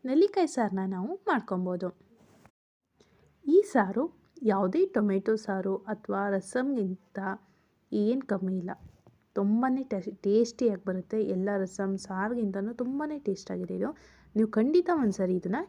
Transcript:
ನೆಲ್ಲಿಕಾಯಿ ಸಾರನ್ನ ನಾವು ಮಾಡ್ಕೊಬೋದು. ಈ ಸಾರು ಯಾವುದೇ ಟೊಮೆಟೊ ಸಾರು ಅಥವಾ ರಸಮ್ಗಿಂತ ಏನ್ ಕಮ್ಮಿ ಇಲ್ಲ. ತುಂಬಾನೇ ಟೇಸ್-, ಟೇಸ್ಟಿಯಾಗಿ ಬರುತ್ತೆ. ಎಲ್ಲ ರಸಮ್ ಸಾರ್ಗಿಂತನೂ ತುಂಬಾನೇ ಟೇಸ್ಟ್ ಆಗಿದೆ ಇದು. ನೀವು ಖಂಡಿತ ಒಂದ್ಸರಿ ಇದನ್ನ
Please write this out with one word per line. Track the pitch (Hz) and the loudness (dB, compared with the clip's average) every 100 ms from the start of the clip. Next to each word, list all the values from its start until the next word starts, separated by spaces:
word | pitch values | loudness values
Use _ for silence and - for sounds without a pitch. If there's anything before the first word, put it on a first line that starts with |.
ನೆಲ್ಲಿಕಾಯಿ | 254 277 403 403 320 | 2 4 4 4 0
ಸಾರನ್ನ | - 208 190 190 | 2 0 0 -2
ನಾವು | 190 214 381 - | -4 -4 -4 0
ಮಾಡ್ಕೊಬೋದು. | 277 220 185 180 180 180 - _ _ _ _ - _ _ _ _ _ _ _ _ _ 285 | 0 0 -2 -2 -2 -6 -8 _ _ _ _ -20 _ _ _ _ _ _ _ _ _ 4
ಈ | 349 | 6
ಸಾರು | 415 254 190 202 320 _ _ - | 6 2 2 0 -4 _ _ -2
ಯಾವುದೇ | 226 196 185 302 381 | 0 2 2 2 2
ಟೊಮೆಟೊ | 247 208 196 196 220 | 2 2 2 0 -2
ಸಾರು | 214 190 190 190 | -2 -4 -2 -4
ಅಥವಾ | - 214 - 196 202 | -6 -10 -4 -2 0
ರಸಮ್ಗಿಂತ | 196 190 254 262 262 190 185 _ - 190 202 _ _ _ _ _ | -2 -2 -4 -2 -2 -2 -6 _ -8 -6 -8 _ _ _ _ _
ಏನ್ | 214 208 262 | 0 0 0
ಕಮ್ಮಿ | 269 196 185 185 | -2 -2 -2 -4
ಇಲ್ಲ. | 175 - - _ - _ _ | -6 -12 -16 _ -20 _ _
ತುಂಬಾನೇ | 214 202 220 262 262 | -2 2 2 2 0
ಟೇಸ್-, | 262 196 190 190 | -2 -6 -6 -4
ಟೇಸ್ಟಿಯಾಗಿ | 202 214 233 - 240 190 | 2 2 2 2 0 0
ಬರುತ್ತೆ. | 190 180 - 214 | -4 -6 -4 -4
ಎಲ್ಲ | 202 185 196 202 | -2 -2 0 -2
ರಸಮ್ | 190 - 196 190 | -4 -4 -4 -4
ಸಾರ್ಗಿಂತನೂ | - 190 208 240 208 190 208 | -6 -4 -2 -2 -2 -2 -6
ತುಂಬಾನೇ | 240 247 277 302 302 | -4 -4 -4 -6 -4
ಟೇಸ್ಟ್ | 247 190 - | -4 -6 -6
ಆಗಿದೆ | 185 180 | -8 -6
ಇದು. | 185 208 - - - - | -4 -6 -6 -20 -20 -6
ನೀವು | 208 220 | 0 2
ಖಂಡಿತ | 220 247 349 359 | 2 4 4 4
ಒಂದ್ಸರಿ | 330 226 190 185 180 | 2 2 0 0 0
ಇದನ್ನ | 180 240 | -2 -4